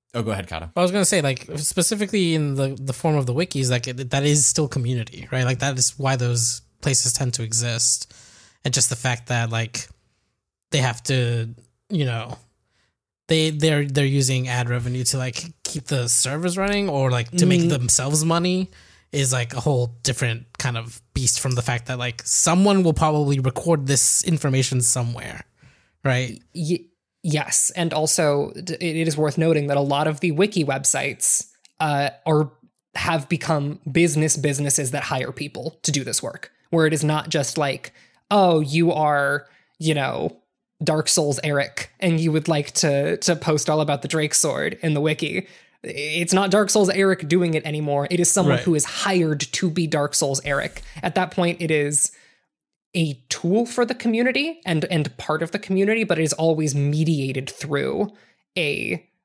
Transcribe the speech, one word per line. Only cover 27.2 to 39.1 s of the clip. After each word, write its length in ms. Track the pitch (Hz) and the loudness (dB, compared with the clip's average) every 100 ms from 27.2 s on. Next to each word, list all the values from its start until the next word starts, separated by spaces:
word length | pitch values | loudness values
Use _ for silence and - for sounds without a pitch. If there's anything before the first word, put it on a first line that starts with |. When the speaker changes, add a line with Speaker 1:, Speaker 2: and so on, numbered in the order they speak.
Speaker 3:
yes, 480 | 165 147 - - - 180 | -2 -2 0 0 0 0
and 160 | 170 | -2
also 600 | 156 156 - 151 143 143 | 0 0 2 2 2 -2
d-, 220 | - 180 | -6 -10
it, 220 | - 170 160 | -6 -4 -2
it 120 | 160 | 0
is 80 | 147 | 0
worth 200 | 151 160 | 0 2
noting 300 | 165 156 143 | 2 2 2
that 100 | 143 | 0
a 60 | |
lot 240 | 139 139 156 | 2 0 0
of 140 | 151 | 0
the 100 | 180 | 0
wiki 340 | 151 208 196 | 2 0 0
websites, 840 | 143 135 - 139 135 - - - - _ _ - | -2 0 0 -2 -4 -2 0 0 -4 _ _ -4
uh, 320 | 156 143 143 - | 0 0 0 -2
are, 280 | 160 151 151 - _ _ _ | 2 2 2 -6 _ _ _
have 340 | - 180 165 135 | -6 -2 -2 0
become 520 | 165 - 151 143 151 151 | -2 0 0 -2 -6 -2
business 460 | 170 170 151 156 143 | 4 4 4 2 2
businesses 560 | 147 139 143 - 127 | 0 0 0 0 0
that 100 | 139 | -4
hire 300 | - 131 131 | -4 -4 -4
people 460 | 131 147 127 143 - | -8 -10 -10 -10 -6
to 100 | - | -4
do 120 | 151 | -2
this 180 | 123 - | -2 -4
work, 300 | 117 - - _ _ | -4 -10 -16 _ _
where 160 | 165 156 | 2 4
it 60 | |
is 100 | 156 | 2
not 260 | 151 151 156 | 2 0 0
just 300 | 151 135 156 | -2 -2 -2
like, 340 | 139 135 - - _ _ - | -2 -2 -10 -20 _ _ 0
"Oh, 300 | 208 180 160 | 4 6 4
you 320 | 143 160 170 | 2 2 2
are, 560 | 156 151 | 2 2